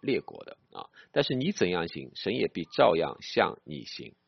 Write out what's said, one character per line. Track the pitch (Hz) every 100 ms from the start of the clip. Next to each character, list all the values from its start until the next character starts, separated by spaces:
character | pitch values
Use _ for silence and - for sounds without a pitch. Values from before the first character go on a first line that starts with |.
列 | - 107
国 | - -
的 | - - _
啊， | - - - -
但 | 143
是 | 143
你 | 127 165
怎 | - 90
样 | 87 85
行， | - 65
神 | - 98 123
也 | 107
必 | 92 80
照 | - 120
样 | 82 73 -
向 | - 113 85 -
你 | - 73
行 | - - - _